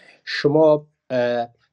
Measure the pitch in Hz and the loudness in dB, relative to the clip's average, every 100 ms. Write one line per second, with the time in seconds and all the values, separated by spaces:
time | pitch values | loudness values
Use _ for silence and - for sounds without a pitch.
0 | _ _ - - 143 151 156 151 147 _ | _ _ -12 -4 -2 2 2 2 -2 _
1 | _ 127 120 120 117 _ _ | _ -4 -2 -4 -6 _ _